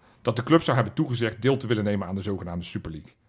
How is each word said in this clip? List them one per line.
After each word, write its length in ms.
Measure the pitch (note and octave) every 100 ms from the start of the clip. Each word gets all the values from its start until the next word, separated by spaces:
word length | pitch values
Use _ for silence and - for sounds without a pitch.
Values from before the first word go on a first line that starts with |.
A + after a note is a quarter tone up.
| - _
dat 140 | - A2+
de 60 |
club 200 | B2 D#3+
zou 140 | - B2+
hebben 180 | G2+
toegezegd 480 | - D3 A#2+ A2+ -
deel 140 | C3 C3+
te 100 | A2
willen 180 | G#2+
nemen 220 | G#2 G2+ F2+
aan 60 |
de 80 | F#2+
zogenaamde 420 | G2 F#2+ F2 F2
Super 260 | E2+ G#2+ E2
League. 220 | D#2+ - _